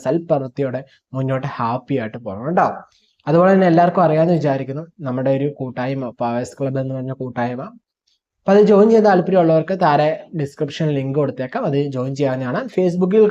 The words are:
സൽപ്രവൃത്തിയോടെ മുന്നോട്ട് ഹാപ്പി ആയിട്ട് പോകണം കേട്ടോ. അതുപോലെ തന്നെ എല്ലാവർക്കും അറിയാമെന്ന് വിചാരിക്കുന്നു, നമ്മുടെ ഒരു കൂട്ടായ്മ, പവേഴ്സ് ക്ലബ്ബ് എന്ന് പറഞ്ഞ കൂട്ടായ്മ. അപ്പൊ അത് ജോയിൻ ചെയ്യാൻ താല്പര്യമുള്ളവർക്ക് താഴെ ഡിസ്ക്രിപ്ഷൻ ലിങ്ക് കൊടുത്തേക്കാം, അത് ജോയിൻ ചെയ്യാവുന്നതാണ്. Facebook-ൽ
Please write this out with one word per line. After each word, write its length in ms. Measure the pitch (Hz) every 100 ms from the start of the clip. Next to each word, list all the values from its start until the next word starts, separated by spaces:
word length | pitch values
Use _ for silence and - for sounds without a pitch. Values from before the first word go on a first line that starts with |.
| -
സൽപ്രവൃത്തിയോടെ 720 | 165 170 147 131 - 135 123 139 _ _ 131
മുന്നോട്ട് 320 | 131 131 135 -
ഹാപ്പി 360 | 117 123 - 135
ആയിട്ട് 160 | 110 123
പോകണം 200 | 117 98 127
കേട്ടോ. 200 | 185 143 - - _ _ _ -
അതുപോലെ 220 | 165 180
തന്നെ 120 | 190 185
എല്ലാവർക്കും 300 | 165 175 175
അറിയാമെന്ന് 320 | 170 156 165 170
വിചാരിക്കുന്നു, 460 | 143 135 131 139 170 - 139
നമ്മുടെ 240 | 127 131 135
ഒരു 100 | 139 139
കൂട്ടായ്മ, 480 | 131 123 127 135 123 -
പവേഴ്സ് 340 | 120 120 123 -
ക്ലബ്ബ് 220 | 139 135
എന്ന് 120 | 131 131
പറഞ്ഞ 180 | 131 131
കൂട്ടായ്മ. 420 | 127 123 123 123 175 247 _ _ _ _ _ _
അപ്പൊ 120 | -
അത് 120 | 202 202
ജോയിൻ 160 | 202 220
ചെയ്യാൻ 140 | 226 208
താല്പര്യമുള്ളവർക്ക് 680 | 185 165 180 165 160 156 185
താഴെ 260 | 170 147 151 156 - 170
ഡിസ്ക്രിപ്ഷൻ 460 | 143 - 147 - 156 143
ലിങ്ക് 200 | 135 139
കൊടുത്തേക്കാം, 440 | 143 - 127 240 226
അത് 80 | 139 147 131
ജോയിൻ 160 | 131 135
ചെയ്യാവുന്നതാണ്. 420 | 139 127 127 127 - -
Facebook-ൽ 480 | 180 175 185 214 208